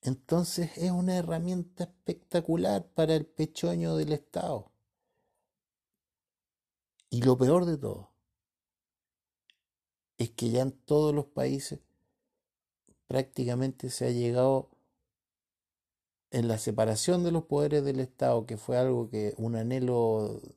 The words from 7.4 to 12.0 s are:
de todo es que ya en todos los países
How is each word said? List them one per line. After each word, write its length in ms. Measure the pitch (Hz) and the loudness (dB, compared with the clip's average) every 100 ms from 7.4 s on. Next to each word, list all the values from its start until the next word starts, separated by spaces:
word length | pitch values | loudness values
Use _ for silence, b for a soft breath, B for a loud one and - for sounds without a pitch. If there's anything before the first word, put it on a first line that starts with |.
| 127 175 175 | 6 4 2
de 120 | 151 | -2
todo 340 | 117 95 95 _ _ _ _ _ _ _ _ _ _ _ _ _ _ _ _ _ _ _ _ _ | -6 -10 -14 _ _ _ _ _ _ _ _ _ _ _ _ _ _ _ _ _ _ _ _ _
es 100 | 117 | -6
que 220 | - 117 | -2 0
ya 100 | 117 | 0
en 100 | 135 | 0
todos 420 | 131 - 151 151 | -4 2 4 4
los 120 | 147 143 | 0 -4
países 540 | - 131 139 - 139 _ _ | -4 -2 -2 -6 -14 _ _